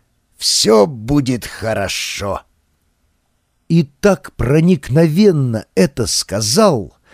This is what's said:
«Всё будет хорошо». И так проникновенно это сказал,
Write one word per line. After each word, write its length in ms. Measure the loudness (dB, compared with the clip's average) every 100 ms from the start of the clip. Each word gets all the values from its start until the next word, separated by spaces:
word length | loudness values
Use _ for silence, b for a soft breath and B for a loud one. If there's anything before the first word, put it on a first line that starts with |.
| _ _ _ _
«Всё 500 | -4 0 2 2 2
будет 600 | -2 -2 -2 0 -6 -8
хорошо». 960 | -8 -6 -4 -4 -6 -8 -8 -8 -8 -12 _ _ _ _ _ _ _ _ _ _ _ _
И 140 | 0
так 500 | 0 _ 0 0 -6
проникновенно 1300 | -6 0 2 4 0 2 2 2 4 4 4 0 -4 -4
это 320 | 0 0 0 -4
сказал, 880 | -4 -4 -4 -2 2 2 2 -6 _ b